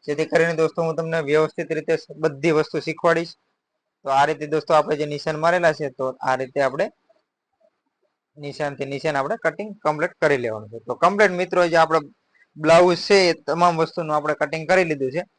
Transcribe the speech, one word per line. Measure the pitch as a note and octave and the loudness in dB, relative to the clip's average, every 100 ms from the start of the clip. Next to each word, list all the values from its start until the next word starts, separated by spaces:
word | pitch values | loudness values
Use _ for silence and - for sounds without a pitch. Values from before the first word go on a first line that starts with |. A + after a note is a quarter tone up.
| - | -6
જેથી | D3 D#3 | -4 0
કરીને | F3 E3 | 2 2
દોસ્તો | D#3+ D#3+ - | 2 -2 0
હું | E3 D#3+ | -4 -2
તમને | E3 E3 | -4 -4
વ્યવસ્થિત | C#3+ D3+ D#3 - E3 | 0 2 2 -2 -6
રીતે | D#3 C#3+ D#3+ - | -6 -2 -4 -4
બધી | D#3 D#3 C3+ D#3 | -4 -4 -2 0
વસ્તુ | D#3 D3+ D#3 | 0 0 -4
શીખવાડીશ. | C#3+ D#3+ F3 E3 E3+ - _ _ _ _ _ _ C#3 | -6 -2 0 0 -2 -12 _ _ _ _ _ _ -2
તો | |
આ | C3+ C#3+ | 2 2
રીતે | D3+ D3+ | 0 -2
દોસ્તો | D#3 - | -4 2
આપણે | D#3+ D3 D3 | 2 2 -2
જે | D3 | -4
નિશાન | D3 E3 D#3 | -6 -6 -2
મારેલા | D#3+ F3+ E3+ | 0 2 2
છે | D3+ C#3+ | 0 -6
તો | C3 C3 B2+ | -4 -6 -4
આ | C3 B2+ | -4 -2
રીતે | C3 C3+ | -4 -2
આપણે | C3+ C#3 G#3 _ _ _ _ _ _ _ _ _ _ _ _ _ _ _ | -2 0 -6 _ _ _ _ _ _ _ _ _ _ _ _ _ _ _
નિશાનથી | D3 C3+ D3 C3+ C3+ | -14 -6 -8 -6 -8
નિશાન | C#3 D#3 C#3+ | -4 -2 -2
આપણે | C3+ A3+ | -2 -2
કટિંગ | E3 D#3 G#3+ G3+ | -4 -6 -12 -6
કમ્પ્લીટ | D#3+ D3+ E3+ _ | -4 -2 -4 _
કરી | D#3 C#3 | 0 0
લેવાનું | A#2+ A2 G#2+ | -2 -8 -12
છે. | A#2 | -18
તો | - A#2+ | -10 0
કમ્પ્લીટ | E3+ G3+ G#3 | 0 4 2
મિત્રો | F3+ F3+ F3+ F3 | 2 -2 0 2
જે | E3 | 4
આપણો | D#3+ D#3+ D3 _ _ _ _ - | 4 2 -2 _ _ _ _ -6
બ્લાઉઝ | D3+ E3 F3+ E3+ - | 4 6 6 2 2
છે | G3+ F3+ | 4 4
એ | |
તમામ | D#3+ - D#3 F3 E3 | 0 -2 2 2 2
વસ્તુનું | D#3+ - D#3+ D3+ | -2 -4 -4 -2
આપણે | D3 | -2
કટિંગ | D3 D3+ D#3+ D#3 | -4 -4 -4 0
કરી | F#3 | 2
લીધું | F3 D3 C3+ | 2 -2 -4
છે. | C#3+ F3+ | -6 -10